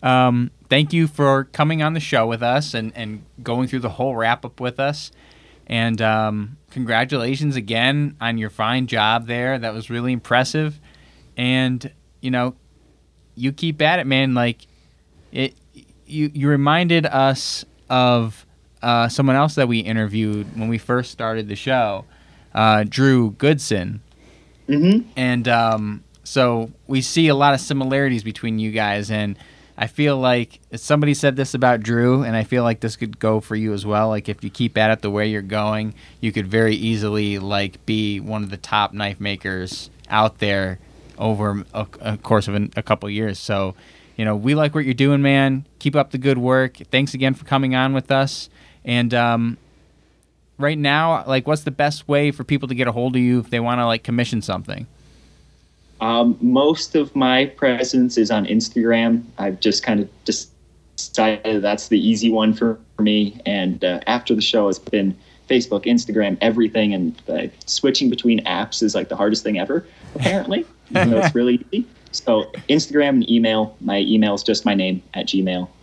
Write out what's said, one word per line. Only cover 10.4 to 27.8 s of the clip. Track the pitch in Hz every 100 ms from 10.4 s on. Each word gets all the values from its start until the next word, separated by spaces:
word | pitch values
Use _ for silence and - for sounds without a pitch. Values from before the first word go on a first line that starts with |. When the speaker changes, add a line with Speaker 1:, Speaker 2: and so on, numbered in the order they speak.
| 123 156 151 147 - - - _ _ -
Speaker 1:
And, | 123 131 131 127 127 _ _ _
you | 131
know, | 127 123 127 _ _ _ _ _ _ _ -
you | 127
keep | 139 170 151
at | 151 180
it, | 135
man. | 135 135
Like, | 123 120 113 - _ _ _ _ _ _
it, | - 131 - _ - - _ _
you, | 151 151
you | 147 139
reminded | 143 143 156 175 170 156
us | 135 135 127 - - - _ _
of, | 127 127 120 113 110 _ _ _ _
uh, | 120 120 117
someone | - 135 131
else | 151
that | 147 127
we | 117
interviewed | 98 113 107 107 107 104 104 -
when | 110
we | 117
first | - 123 120
started | - 113 113 107
the | 101
show, | - 131 113 98 - _ _ - _
uh, | - 110 107 107
Drew | - 139 131 113
Goodson. | 104 139 151 - 104 92 107 - _ - - _ _ -
Speaker 2:
Mm-hmm. | 147 170 214 233 -
Speaker 1:
And, | 127 123 120
um, | 117 113 110 107 104 - _
so | - - 123 117 113 - _
we | 135
see | 127 - 160
a |
lot | 139 143
of | 135
similarities | - 139